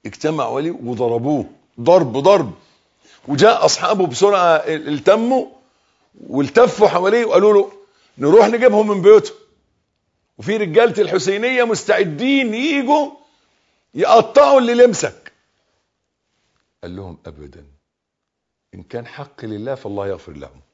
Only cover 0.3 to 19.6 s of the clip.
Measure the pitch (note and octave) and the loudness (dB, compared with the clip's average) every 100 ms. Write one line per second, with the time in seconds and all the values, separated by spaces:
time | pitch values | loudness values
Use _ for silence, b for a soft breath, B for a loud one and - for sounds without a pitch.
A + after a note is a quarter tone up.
0.3 | D#3 A#2 B2+ D#3+ - A#2+ A#2 A#2+ A#2 B2+ | -6 -6 -6 -8 -10 -10 -6 -4 -4 -4
1.3 | F#2+ E2+ _ _ - A#2+ F3 C#3 A#2+ D#3 | -4 -6 _ _ -4 2 2 2 0 2
2.3 | G3+ A3 - _ _ _ _ b b - | 2 0 -12 _ _ _ _ b b -8
3.3 | C#3 D3 A#3 D3+ - F3 G3 F3 B2 G3+ | 2 2 2 0 -2 -4 -2 -4 0 0
4.3 | G3 F3 D#3+ - D#3 - D3 - G#3+ A#3 | 2 2 0 -2 -8 -6 -2 0 0 0
5.3 | C4 - _ _ _ _ _ _ _ - | -4 -6 _ _ _ _ _ _ _ -8
6.3 | C3 C#3+ A3+ B3 - G#3 F3 F#3+ A#3 A3+ | -4 0 2 2 4 2 2 0 0 2
7.3 | F3 G#3 G#3 G3 - _ _ _ - C#3+ | 2 4 2 0 -10 _ _ _ -6 4
8.3 | G3+ G#3 A#3 B3 G#3 G#3+ G3+ F#3 G#3+ - | 4 4 2 2 2 0 2 6 6 4
9.3 | - _ _ _ _ _ _ _ _ _ | -18 _ _ _ _ _ _ _ _ _
10.3 | - A#2+ A3 G3 D#3+ A#3 A#3 F3+ F#3 C#3+ | -12 -6 -4 0 2 2 0 -2 -2 -4
11.3 | G3+ A#3+ B3+ A#3+ G#3 - F3+ F#3+ D3 B3+ | -4 -2 -2 -2 -4 -2 -2 -2 -4 -2
12.3 | C#4 B3 A3 D4 C#4+ B3+ D4 C#4+ - _ | 0 -2 -4 -4 -4 -2 -2 -2 -12 _
13.3 | _ _ _ _ _ _ - F3 A3+ A3 | _ _ _ _ _ _ -6 2 4 4
14.3 | C#4 C#4+ C#4 A#3+ A#3+ B3 G3 C#3 - - | 2 4 4 2 4 4 2 -8 -10 -20
15.3 | _ _ _ _ _ _ _ _ _ _ | _ _ _ _ _ _ _ _ _ _
16.3 | _ _ _ _ _ F2 F2+ F#2+ D#2 - | _ _ _ _ _ -18 -16 -16 -18 -20
17.3 | D2 D2 E2 C#2+ C#2+ _ _ _ _ _ | -20 -20 -20 _ _ _ _ _ _ _
18.3 | _ _ _ _ F#2 F2+ B2 A#2+ - C#3+ | _ _ _ _ -20 -16 -16 -16 -20 -20
19.3 | - A2 G#2 | -16 -14 -12